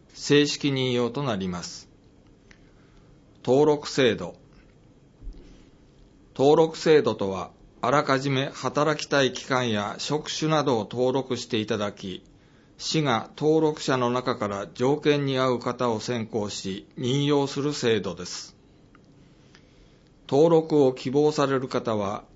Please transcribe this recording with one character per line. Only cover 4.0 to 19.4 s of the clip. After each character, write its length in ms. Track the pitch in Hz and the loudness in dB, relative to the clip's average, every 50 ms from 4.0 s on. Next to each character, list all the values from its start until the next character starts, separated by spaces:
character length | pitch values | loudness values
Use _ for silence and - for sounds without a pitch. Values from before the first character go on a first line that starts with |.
| 131 113 98 | 2 2 2
度。 200 | 85 90 82 - - - - - - - - _ _ _ - _ _ _ _ _ _ - - - - - - - - - - - _ _ _ _ - - _ _ _ - _ _ | 0 -6 -10 -12 -18 -20 -20 -20 -20 -20 -20 _ _ _ -20 _ _ _ _ _ _ -14 -14 -14 -14 -20 -20 -20 -20 -20 -20 -20 _ _ _ _ -20 -20 _ _ _ -20 _ _
登 220 | - 135 143 156 | 2 4 6 6
録 220 | 160 160 160 160 - | 6 4 2 0 -2
制 240 | - 170 156 143 | 4 6 6 6
度 120 | 120 120 104 | 6 4 0
と 140 | - 101 95 | 0 -2 -4
は、 220 | 95 90 85 - - _ - - _ - | -4 -6 -8 -10 -14 _ -20 -20 _ -4
あ 80 | 101 120 | 0 2
ら 140 | 139 151 - | 2 2 2
か 140 | 143 135 131 | 2 0 0
じ 120 | 139 139 | 0 -2
め 180 | 135 131 139 - - | -2 -2 -2 -4 -8
働 440 | - 131 127 - 143 151 156 151 151 | -6 -6 -4 0 0 0 0 0 -2
き 80 | - | -4
た 160 | - 151 139 | 0 2 2
い 120 | 131 123 127 | 2 2 -2
期 100 | - - | -6 -4
間 260 | - 135 127 127 117 | -2 0 0 0 0
や 260 | 107 104 101 107 - - | -2 -2 -2 -4 -6 -8
職 320 | - - 143 151 - - | -6 -4 -4 -4 -4 -6
種 200 | - - 156 156 | -6 -4 -2 0
な 140 | 160 147 135 | 0 2 2
ど 140 | 147 123 110 | 2 0 0
を 80 | 98 - | -2 -4
登 220 | 117 123 127 127 | -2 0 0 2
録 240 | 127 135 127 - 123 | 2 0 -2 -4 -6
し 80 | 113 - | -6 -4
て 140 | - 120 110 | -4 -4 -4
い 80 | 107 | -2
た 100 | - 117 | -2 -2
だ 160 | 104 104 104 | -2 -2 -6
き、 320 | 98 - 98 95 90 - - - - - _ _ _ _ _ _ _ - | -6 -10 -12 -12 -12 -12 -16 -20 -20 -20 _ _ _ _ _ _ _ -12
市 240 | - - - 160 | -6 -2 -2 0
が 280 | 156 - 113 110 - - - | 2 2 0 0 -2 -6 -8
登 300 | - 143 156 160 160 160 | -2 2 2 4 4 2
録 160 | 151 151 - | 2 0 -2
者 160 | - 156 135 127 | -2 -2 0 0
の 120 | 123 120 | 0 0
中 260 | 123 123 123 131 117 | 0 -2 -2 -4 -4
か 120 | 123 107 101 | -2 -4 -4
ら 180 | 101 98 101 - | -4 -6 -8 -10
条 260 | - - 123 135 151 151 | -4 -2 0 0 0 2
件 280 | 151 151 147 143 139 | 2 2 2 2 0
に 100 | 135 131 | 0 0
合 140 | 131 131 127 | 0 0 0
う 80 | 123 120 | 0 -2
方 320 | - 123 123 123 127 120 | -4 -6 -4 -2 -2 -2
を 100 | 110 104 | -2 -2
選 260 | - 123 123 117 107 | -4 -6 -6 -6 -6
考 220 | - - 110 104 101 | -4 -4 -4 -4 -4
し、 380 | - - - 95 95 101 - - _ | -6 -8 -8 -8 -8 -8 -12 -14 _
任 300 | - 131 120 135 143 143 | -6 -4 -2 0 0 2
用 200 | 147 147 143 139 | 2 2 0 0
す 140 | 135 - 143 | -2 -4 -4
る 140 | 135 147 143 | -4 -4 -4
制 260 | - 123 117 113 101 | -2 0 2 2 0
度 140 | 95 95 85 | 0 -4 -8
で 100 | 85 87 | -8 -10
す。 320 | - - - - - - _ _ _ _ _ _ _ - - - - - - - - - _ | -12 -12 -14 -14 -18 -20 _ _ _ _ _ _ _ -20 -20 -20 -20 -20 -20 -20 -20 -20 _